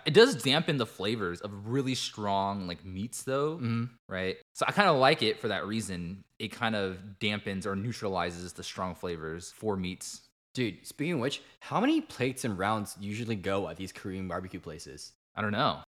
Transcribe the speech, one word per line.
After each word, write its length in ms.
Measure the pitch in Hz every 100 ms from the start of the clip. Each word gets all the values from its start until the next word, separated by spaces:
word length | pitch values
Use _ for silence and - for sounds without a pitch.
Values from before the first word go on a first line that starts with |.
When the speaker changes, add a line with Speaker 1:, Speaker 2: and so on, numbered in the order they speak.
| -
Speaker 1:
It 80 |
does 300 | 185 254 156
dampen 340 | 131 147 170 143
the 80 | 110
flavors 540 | - 101 113 90 85
of 280 | 104 101 107
really 260 | 135 131 123
strong, 720 | - - 104 98 98 101 90
like, 160 | 85 92
meats 380 | 92 120 -
though, 320 | - 135 151 160
Speaker 2:
Mm-hmm. 300 | 117 117 123 - -
Speaker 1:
right? 280 | 92 95 - -
So 120 | - -
I 60 |
kinda 180 | 180 196
like 320 | 139 131 151
it 160 | 110 107
for 80 | 117
that 180 | 92 92
reason. 580 | 110 98 87 85 98 - -
It 120 | 110
kind 240 | - 117 107
of 220 | 95 92 104 98
dampens 460 | 107 104 104 95 101
or 100 | 98
neutralizes 720 | 117 110 104 92 87 87 90
the 80 | -
strong 300 | 85 - 92
flavors 580 | 85 90 82 78 82 87
for 240 | - 110 95
meats. 440 | 90 92 - - _ _ _
Speaker 2:
Dude, 320 | - 113 85 -
speaking 280 | - 151
of 60 | 156
which, 200 | 127 - - -
how 180 | - 156
many 220 | 262 320
plates 420 | - - 127 127 120
and 140 | 92
rounds 360 | 98 110 101 -
usually 380 | 101 107 113 107
go 300 | 85 98 85
at 80 | 82
these 140 | 95
Korean 340 | - 104 92 92
barbecue 320 | 90 92 90
places? 540 | 82 78 - 71 - _ _ -
Speaker 1:
I 60 |
don't 100 | 104
know. 260 | 104 143 73 -